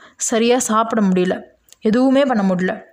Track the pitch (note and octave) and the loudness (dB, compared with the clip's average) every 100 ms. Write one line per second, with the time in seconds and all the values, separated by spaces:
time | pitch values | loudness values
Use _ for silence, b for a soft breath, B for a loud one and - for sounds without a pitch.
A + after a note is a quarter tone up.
0 | b b - A3 A#3 B3 B3 A3 A3+ A3+ | b b -4 0 2 0 0 -2 0 0
1 | G3 F#3 F3+ - - _ _ - G#3+ A3+ | 0 2 0 -4 -10 _ _ -6 -2 2
2 | C4 C4+ C#4 A3+ G3 F3+ F#3 A3 - | 2 2 2 0 0 0 -2 -6 -12